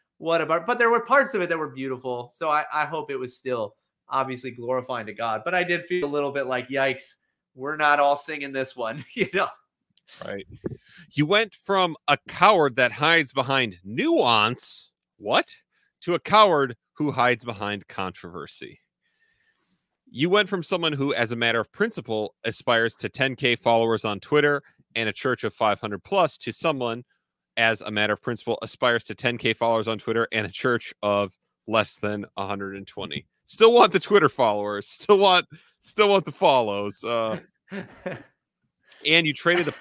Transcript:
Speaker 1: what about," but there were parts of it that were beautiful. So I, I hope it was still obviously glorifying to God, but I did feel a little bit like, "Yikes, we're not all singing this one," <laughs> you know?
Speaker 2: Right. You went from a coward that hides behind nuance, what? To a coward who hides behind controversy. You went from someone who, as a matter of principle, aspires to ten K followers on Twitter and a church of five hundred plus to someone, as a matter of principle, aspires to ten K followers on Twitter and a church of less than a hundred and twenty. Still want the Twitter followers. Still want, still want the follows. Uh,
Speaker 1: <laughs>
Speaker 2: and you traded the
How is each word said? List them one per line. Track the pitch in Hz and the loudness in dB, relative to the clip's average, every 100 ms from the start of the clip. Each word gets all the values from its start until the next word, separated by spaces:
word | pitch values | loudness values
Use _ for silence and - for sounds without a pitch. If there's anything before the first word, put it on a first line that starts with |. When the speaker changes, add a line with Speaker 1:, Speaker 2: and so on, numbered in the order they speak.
| _ _ | _ _
Speaker 1:
what | 160 165 | -2 0
about," | 151 165 - | 2 0 0
but | 233 | 2
there | 233 | 4
were | 233 226 | 2 4
parts | 269 269 214 | 2 2 0
of | |
it | 175 | -2
that | 165 | -4
were | 151 | -6
beautiful. | 131 135 123 127 123 123 | -8 -8 -6 -6 -6 -8
So | - 160 | -6 0
I, | 151 147 | 0 0
I | 151 147 | -4 -4
hope | 160 147 | -4 -6
it | 135 | -8
was | 127 - | -8 -10
still | 131 123 104 - _ _ - | -6 -4 -6 -10 _ _ -6
obviously | 131 131 127 127 | -4 -2 -6 -10
glorifying | 117 117 131 127 120 107 | -10 -4 -4 -4 -6 -8
to | |
God, | 104 110 110 160 | -6 -4 -4 -2
but | |
I | 180 | -2
did | 170 175 175 | 0 -2 -2
feel | 180 147 | -4 -2
a | |
little | 147 143 | -2 -2
bit | 135 131 | -4 -4
like, | 127 123 | -4 -4
"Yikes, | 135 135 131 - - _ _ _ | -2 0 -2 -10 -20 _ _ _
we're | 127 135 151 | -12 -8 0
not | 151 147 | 2 4
all | 143 143 | 4 2
singing | - 151 139 | -2 -8 -6
this | 135 127 127 | -6 -6 -6
one," | 113 139 - | -8 -8 -10
<laughs> | |
you | - - 185 | -6 -4 -2
know? | 160 - _ _ _ _ _ - - | -4 -6 _ _ _ _ _ -16 -12
Speaker 2:
Right. | 101 95 - - - _ - - | -12 -14 -12 -12 -12 _ -20 -8
You | - 151 | -2 2
went | 202 220 | 2 0
from | - - 196 180 151 - | -6 -2 2 2 0 -2
a | 143 - | -2 -2
coward | - 185 202 147 120 | 4 6 6 4 4
that | 123 | 0
hides | 117 151 165 139 | 2 2 4 2
behind | 135 131 135 120 87 | -2 0 0 -2 -6
nuance, | 92 123 294 330 135 110 107 127 - - - _ _ _ | -10 -4 0 2 4 4 4 -2 -8 -12 -14 _ _ _
what? | 104 160 - - _ _ _ _ | -2 0 0 -8 _ _ _ _
To | - 175 | -4 -4
a | |
coward | - 208 208 151 135 117 _ | 2 6 6 4 0 -4 _
who | - 151 | -6 -2
hides | 127 123 120 113 | 2 2 0 -4
behind | 104 104 101 - | -8 -6 -6 -10
controversy. | - 95 90 85 85 73 - - - _ _ _ _ _ _ _ _ _ _ _ _ _ | -8 -8 -10 -14 -14 -14 -14 -18 -18 _ _ _ _ _ _ _ _ _ _ _ _ _
You | 117 165 | -4 2
went | 208 196 | 2 2
from | 196 | -2
someone | 165 185 165 | -2 -2 -2
who, | 143 139 | 0 0
as | 113 117 | 0 -2
a | 117 | 0
matter | 117 113 | 0 0
of | 104 | -2
principle, | - 220 196 120 110 104 - | -2 -4 -4 -6 -4 -4 -6
aspires | - - - 117 113 - | -8 -4 0 2 2 -2
to | 107 | -8
ten | - 135 127 | -2 -2 0
K | 127 117 | 0 0
followers | 117 117 113 113 | 2 4 4 0
on | 110 101 | -2 -6
Twitter | - 147 147 143 - _ _ 113 | 0 2 2 0 -6 _ _ -6
and | 110 | -4
a | |
church | - 131 123 | -2 -2 -2
of | 110 | -4
five | - 110 101 | 0 0 0
hundred | 107 101 | -4 -10
plus | - 196 160 - | -2 0 0 -2
to | - | -10
someone, | - 170 139 120 117 127 _ _ _ _ - | -4 -2 -2 -4 -6 -12 _ _ _ _ 0
as | 113 110 | 2 0
a | 104 | -2
matter | 104 104 | 0 0
of | 104 | 0
principle, | - 117 - 117 | -4 -6 -4 -6
aspires | - - 127 117 - | -6 -2 0 2 -2
to | 104 | -4
ten | 127 120 | -4 0
K | - | -2
followers | 110 117 113 107 | 0 0 0 -2
on | 110 | -4
Twitter | - 113 113 | -4 -2 -2
and | 110 101 | -2 -4
a | |
church | - 131 117 - - | -4 -2 -2 -4 -6
of | 104 101 98 - _ _ - | -2 0 -2 -8 _ _ -2
less | 110 104 - | 0 0 -4
than | 104 104 98 - | -6 -6 -8 -8
a | 98 | -6
hundred | 101 98 98 | -6 -8 -10
and | 101 | -14
twenty. | - 90 73 - _ - | -12 -10 -10 -12 _ -12
Still | - 226 | 4 6
want | 240 214 | 8 6
the | 180 | 4
Twitter | - 202 151 | 2 4 4
followers. | - 117 104 104 101 - | 4 0 0 -4 -6 -8
Still | - - 202 | -4 2 4
want, | 196 180 170 160 _ _ | 6 4 2 -8 _ _
still | - - 208 | -6 0 4
want | 196 160 | 4 2
the | |
follows. | - 180 131 110 101 101 - | 0 4 4 2 -2 -4 -6
Uh, | 110 117 113 107 - _ _ | -4 -2 -2 -4 -10 _ _
Speaker 1:
<laughs> | 196 127 - 185 139 - _ _ _ _ _ _ - - | -14 -14 -14 -12 -12 -16 _ _ _ _ _ _ -8 2
Speaker 2:
and | 165 160 | 2 2
you | |
traded | 139 170 175 156 | 0 0 0 0
the | - | -2